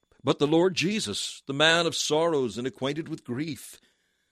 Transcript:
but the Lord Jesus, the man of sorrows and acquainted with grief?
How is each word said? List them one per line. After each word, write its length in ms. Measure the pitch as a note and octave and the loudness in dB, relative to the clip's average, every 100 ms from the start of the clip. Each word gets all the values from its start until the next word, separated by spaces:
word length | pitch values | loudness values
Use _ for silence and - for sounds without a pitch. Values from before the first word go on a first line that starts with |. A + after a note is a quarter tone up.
| _ _ | _ _
but 160 | B2+ E3 | -2 2
the 80 | D3 | 4
Lord 280 | D#3+ F#3 | 4 4
Jesus, 680 | C3+ D#3+ A3 G#2 G2 - - - | 2 0 -2 -2 -4 -8 -10 -6
the 80 | |
man 320 | C#3 D#3+ E3 E3+ | 2 4 4 2
of 100 | - | -2
sorrows 640 | - D3+ E3+ D3+ B2 G#2 | 0 2 2 2 0 -4
and 80 | B2+ | -6
acquainted 420 | - C3 D3+ D3+ | -4 -4 -4 -8
with 160 | D#3 | -10
grief? 560 | - A#2+ E3 B2 - - _ _ _ _ _ | -8 -6 -6 -10 -14 -20 _ _ _ _ _